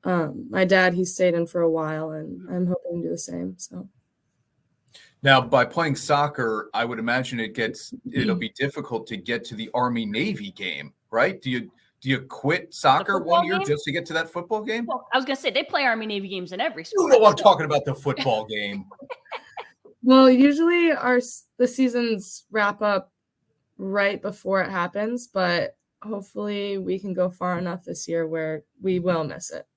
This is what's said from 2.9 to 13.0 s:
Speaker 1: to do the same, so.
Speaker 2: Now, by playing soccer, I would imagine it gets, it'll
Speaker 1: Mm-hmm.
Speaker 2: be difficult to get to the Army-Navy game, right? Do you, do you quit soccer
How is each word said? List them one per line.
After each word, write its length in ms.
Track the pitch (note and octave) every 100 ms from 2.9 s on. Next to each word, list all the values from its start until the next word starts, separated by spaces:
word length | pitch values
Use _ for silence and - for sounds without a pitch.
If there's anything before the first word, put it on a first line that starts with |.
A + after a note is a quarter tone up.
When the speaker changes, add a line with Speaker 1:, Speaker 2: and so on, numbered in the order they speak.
| F3
Speaker 1:
to 40 | E3
do 20 |
the 60 | E3+
same, 360 | - F3 F3+ F3+
so. 280 | - F3+ F#3+ _ _ _ _ _ _ _ _ _ _ - - _
Speaker 2:
Now, 180 | C#3 C3+
by 240 | A#2+ C3+ A#2+
playing 300 | - E3 C3+
soccer, 720 | - C#3+ D3 D3 A#2 G#2+ -
I 100 | A2 A#2+
would 120 | A2+
imagine 420 | A#2 B2 B2+ A#2+
it 140 | A2
gets, 400 | A#2+ A2+ - - - -
it'll 200 | - G3+ F3+
Speaker 1:
Mm-hmm. 40 |
Speaker 2:
be 100 | A2 -
difficult 480 | C#3 D3+ - A#2 -
to 100 | G#2+
get 260 | G#2 A#2 -
to 100 | G#2+
the 140 | A2+ B2
Army-Navy 760 | B2 A#2 G#2+ G#2+ G3 D3+ G2+
game, 420 | - F#2+ C#2+ D2 _ _
right? 280 | A2+ D3+ F#3+
Do 100 | C3
you, 180 | B2 G#2+ _ _ _
do 80 | B2+
you 120 | C3
quit 520 | C3+ - C3+ F3 -
soccer 400 | - C#3+ C#3+